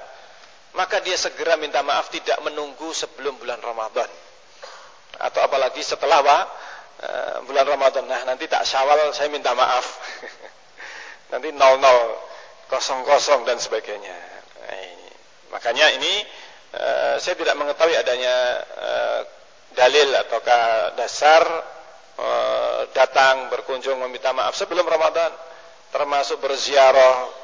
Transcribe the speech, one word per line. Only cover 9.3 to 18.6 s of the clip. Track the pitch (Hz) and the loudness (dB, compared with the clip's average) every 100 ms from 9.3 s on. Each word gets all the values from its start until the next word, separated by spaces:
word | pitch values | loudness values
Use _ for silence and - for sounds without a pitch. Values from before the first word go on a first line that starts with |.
| 147 135 | -2 -2
maaf." | 123 123 127 - - - - 117 - - - | 0 2 0 -2 -12 -16 -16 -18 -18 -20 -20
<laughs> | _ - - - - - - 127 | _ -20 -18 -18 -18 -20 -10 -8
Nanti | 151 | -8
nol | 143 135 131 | 4 6 6
nol, | 135 123 117 110 - - - - - | 6 6 4 -4 -12 -18 -20 -20 -8
kosong | 131 - 131 | -6 -4 -4
kosong | 127 139 147 139 117 | 2 2 4 0 0
dan | 117 | -4
sebagainya. | - 110 107 104 101 87 87 95 - - | -4 -6 -8 -12 -14 -16 -18 -20 -20 -20
Nah, | 58 98 | -16 -14
ini. | 95 87 87 - - - - | -16 -18 -20 -20 -20 -20 -16
Makanya | - 120 123 151 131 | -8 -4 2 2 2
ini, | 156 202 208 - - - - - | -2 -4 -6 -16 -20 -20 -16 -6
eh, | 127 127 127 131 | -4 0 0 -2
saya | - 180 | -4 -4
tidak | 156 143 | -2 -2
mengetahui | 147 143 165 139 | -4 0 2 2
adanya, | 127 123 127 127 123 - | 0 -2 0 0 0 -2